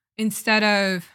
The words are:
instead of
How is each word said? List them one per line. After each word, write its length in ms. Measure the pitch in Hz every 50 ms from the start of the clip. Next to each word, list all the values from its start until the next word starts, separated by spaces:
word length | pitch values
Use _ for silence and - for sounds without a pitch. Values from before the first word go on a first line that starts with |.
| _ _ _ -
instead 460 | 220 214 196 - - 226 214 214 214
of 440 | 208 208 202 202 190 185 180 - - _